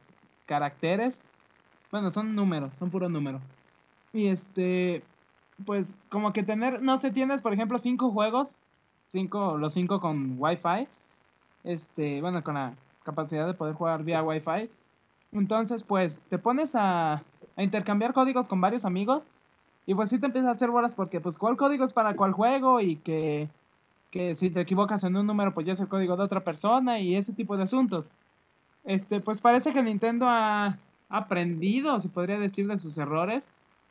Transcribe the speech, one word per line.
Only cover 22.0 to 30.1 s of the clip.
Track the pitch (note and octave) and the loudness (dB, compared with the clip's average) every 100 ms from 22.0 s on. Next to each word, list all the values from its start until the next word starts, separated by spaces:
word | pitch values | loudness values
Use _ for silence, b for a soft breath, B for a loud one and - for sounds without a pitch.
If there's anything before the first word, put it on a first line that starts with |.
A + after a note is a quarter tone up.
| G#3+ G3+ | 2 2
cuál | G3 | 2
juego? | F3+ A3+ C4+ C4 B3 | 4 2 4 4 4
Y | F#3+ D#3 | 2 -2
que, | E3+ D#3+ D#3 D3 D3+ - _ _ _ _ _ | -2 -2 0 -2 -4 -10 _ _ _ _ _
que | F3+ F3+ D#3+ | -6 -4 0
si | F#3 | 0
te | F3 | 0
equivocas | F3 F#3+ G3+ G#3 | 0 2 2 0
en | F#3 F#3+ | 0 0
un | G#3 | 2
número, | G#3 G3 E3 | 2 0 0
pues | D#3+ | -2
ya | |
es | F#3+ | -2
el | G3 | -2
código | G3 F3+ F3+ | -2 0 0
de | |
otra | G3 G3 | -2 -2
persona | F#3+ D3+ G3+ B3 B3+ A3+ | -4 -4 2 2 2 0
y | F3+ F#3+ | 0 0
ese | G3+ | -2
tipo | G3+ G3 G3 | -4 -4 -2
de | |
asuntos. | F#3+ C4 B3+ F3+ D3+ _ _ _ _ _ _ _ - | 0 2 2 0 -6 _ _ _ _ _ _ _ -4
Este, | F#3+ F#3+ G#3 | -4 -2 -4
pues | G#3 G#3+ | -2 2
parece | A#3+ A#3+ D4+ | 4 6 4
que | C4+ | 2
Nintendo | A#3 G3+ A3+ | 2 2 0